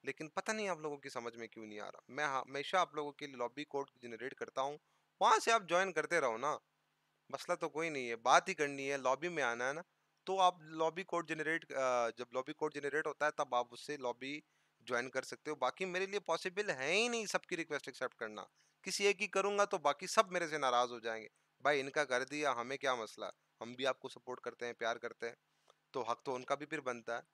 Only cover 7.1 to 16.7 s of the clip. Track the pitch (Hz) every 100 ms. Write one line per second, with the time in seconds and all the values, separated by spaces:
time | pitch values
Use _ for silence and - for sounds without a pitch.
7.1 | _ _ 131 - 175 160 143 165 143 123
8.1 | 117 120 160 180 180 143 139 139 139 127
9.1 | 135 175 165 123 117 127 151 180 _ _
10.1 | _ - 190 180 180 156 160 160 160 190
11.1 | 170 160 156 156 165 - - 131 123 117
12.1 | 113 120 123 131 151 151 147 143 143 156
13.1 | 139 151 - 139 123 120 120 - 147 123
14.1 | 120 131 151 _ _ _ _ 113 120 131
15.1 | 131 127 - 151 147 123 - 185 180 190
16.1 | 202 180 165 185 180 208